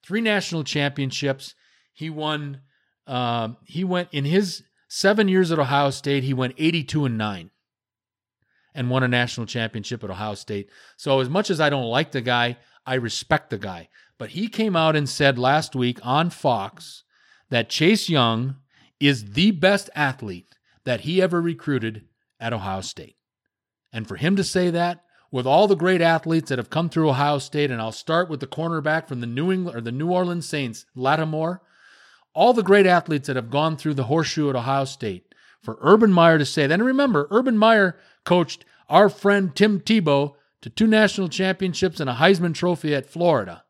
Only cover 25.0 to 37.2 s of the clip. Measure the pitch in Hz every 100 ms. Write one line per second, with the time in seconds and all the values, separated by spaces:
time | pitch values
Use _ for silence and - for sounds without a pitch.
25 | _ _ _ 127 127 151 208 180 175 185
26 | 165 165 160 165 156 127 113 156 170 165
27 | 156 131 143 143 139 151 147 117 110 110
28 | - 165 175 147 131 - 165 165 151 160
29 | 160 127 117 120 175 185 175 117 117 127
30 | 165 180 180 175 - 151 127 110 - 127
31 | 131 156 156 156 160 180 _ _ _ _
32 | _ _ _ 156 220 233 190 202 185 175
33 | - 147 139 127 117 139 160 151 156 139
34 | 117 160 156 - 147 131 120 139 135 -
35 | 110 90 _ _ _ _ - 110 143 214
36 | 220 180 165 160 135 - 139 170 247 262
37 | 277 165